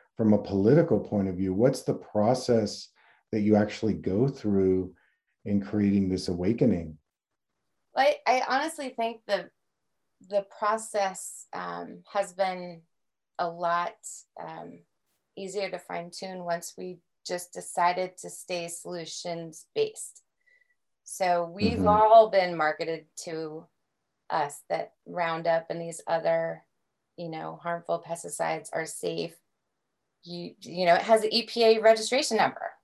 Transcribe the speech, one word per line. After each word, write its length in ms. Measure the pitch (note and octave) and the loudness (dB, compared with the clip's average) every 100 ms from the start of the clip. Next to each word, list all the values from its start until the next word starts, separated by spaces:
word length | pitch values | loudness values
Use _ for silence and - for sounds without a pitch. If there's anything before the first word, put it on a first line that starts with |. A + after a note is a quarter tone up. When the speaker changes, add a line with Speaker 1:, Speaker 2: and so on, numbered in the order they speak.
| _ - | _ 0
Speaker 1:
from 160 | A2 | 4
a 100 | G#2 | 4
political 560 | - G2 G#2 D3+ D#3+ G#2+ | 2 2 6 6 6 2
point 300 | - G#2 F#2+ | 0 -2 -2
of 80 | F2+ | -2
view. 160 | F#2+ | -2
What's 300 | F#2 B2+ - | 2 2 2
the 120 | - | -4
process 920 | A2 - G#2+ G#2+ B2+ - A#2 G#2 - - _ _ _ _ | -6 -4 0 2 2 2 2 0 -4 -16 _ _ _ _
that 100 | A2 | 0
you 120 | G#2 | 4
actually 380 | G#2+ G#2+ - A2 | 4 4 0 -2
go 340 | E2+ - G2 C#3 | -2 -2 0 0
through 680 | C#3 G#2 G2 F#2+ F#2 F#2 - _ _ _ _ | 0 0 2 4 2 -2 -10 _ _ _ _
in 160 | G#2 G2+ | -4 -2
creating 480 | G2 G#2 G2+ G2 F#2+ | 0 2 4 4 2
this 200 | F#2 - | 0 -2
awakening? 680 | F2 F#2 A#2 B2+ F2 D#2+ D2+ _ _ _ _ _ _ _ _ _ | -2 0 2 2 2 -4 -14 _ _ _ _ _ _ _ _ _
Speaker 2:
I, 220 | - C#4+ C#4+ - | 0 2 2 0
I 160 | B3+ - | 0 0
honestly 400 | C4 D#4 D#4+ C4+ | -2 -2 -6 -8
think 320 | B3 A3+ A3 - | -6 -6 -6 -4
the, 240 | G3 E3+ _ _ _ _ _ _ _ F#3 | -4 -6 _ _ _ _ _ _ _ -4
the 160 | G3+ G3 - | -4 -4 -2
process, 880 | G#3 A3 A3 G#3 G3 F#3 - - - | -2 -2 -2 -2 -2 -4 -14 -16 -14
um, 500 | F3+ F3+ F3 E3+ F3 - | -10 -8 -8 -10 -16 -6
has 220 | G3+ F#3 | -4 -4
been 480 | F3+ F#3+ F3+ F3 E3+ _ _ _ _ _ - | -2 -2 -4 -8 -14 _ _ _ _ _ -6
a 80 | E3+ | -6
lot, 460 | E3+ E3+ E3+ F3 - - - - - | -2 -2 0 -2 -8 -16 -18 -20 -16
um, 380 | E3 D#3+ E3+ E3+ E3+ _ _ _ _ - | -14 -14 -14 -18 _ _ _ _ _ -12
easier 320 | F#3+ F#3+ F#3+ | -8 -6 -6
to 100 | F3+ | -6
fine 320 | - F3 F3 | -8 -10 -10
tune 340 | - F#3+ F#3 | -12 -12 -8
once 280 | F3 E3+ - - | -6 -6 -6 -12
we 200 | F3+ F3 _ _ - | -14 -14 _ _ -8
just 260 | F3+ - | -8 -8
decided 640 | F3+ - - F3 F3+ F#3 F#3 | -14 -8 0 0 0 -4 -8
to 120 | F3 | -16
stay 380 | - - F3 E3+ | -14 -8 -8 -8
solutions 1000 | - F3 F3+ D#3+ - F3 E3+ E3 D#3 - | -12 -10 -10 -10 -10 -10 -8 -10 -16 -8
based. 480 | D3 - - - - _ _ _ _ _ _ _ _ | -4 -4 -6 -16 -18 _ _ _ _ _ _ _ _
So 480 | - - F3+ F3 E3+ | -14 -2 0 0 -2
we've 200 | F3+ - | 0 0
Speaker 1:
Mm-hmm. 140 | A#3 G#3 | 2 4
Speaker 2:
all 420 | G#3+ G#3+ A3+ G#3+ | 6 10 10 10
been 260 | G3 F3+ E3+ | 6 2 2
marketed 480 | D3+ D3+ D#3+ D#3+ D#3 - | 0 -2 -4 -6 -10 -16
to 420 | - D#3+ D#3 D#3+ E3 _ _ _ _ _ - | -10 -8 -8 -12 -16 _ _ _ _ _ -4
us 320 | E3 D3 - - | -2 -2 -6 -6
that 220 | E3 - _ | -6 -6 _
Roundup 640 | - F3 E3 E3 E3 E3 E3 | -10 -6 -4 -2 0 0 -2
and 100 | E3+ | -8
these 220 | E3 E3 - | -10 -10 -4
other, 580 | E3 E3 E3 E3 E3 _ _ _ _ _ - | -2 2 0 0 -6 _ _ _ _ _ -12
you 100 | E3+ | -10
know, 320 | D#3+ D#3+ E3 | -8 -10 -8
harmful 400 | E3+ E3+ E3+ E3 | -6 -6 -4 -4
pesticides 680 | D#3 E3 - - E3 D#3+ D3 | -4 -10 -8 -4 -4 -4 -6
are 140 | - D#3 | -8 -6
safe. 480 | - F3 E3 E3 - _ _ _ _ _ _ _ _ | -6 -6 -4 -8 -12 _ _ _ _ _ _ _ _
You, 300 | E3+ F3 F3 - | -14 -12 -12 -14
you 260 | - F3 F3 | -10 2 4
know, 80 | |
it 80 | F3 | 4
has 200 | G#3+ A3+ | 6 4
an 100 | G#3+ | 4
E 100 | A3+ | 0
P 200 | A3 A#3+ | -2 4
A 160 | A3+ A3 | 6 8
registration 600 | G#3+ A3 A3 B3+ D4+ A3 | 6 6 2 -2 0 2
number, 340 | C#3 - - - | 0 0 -12 -12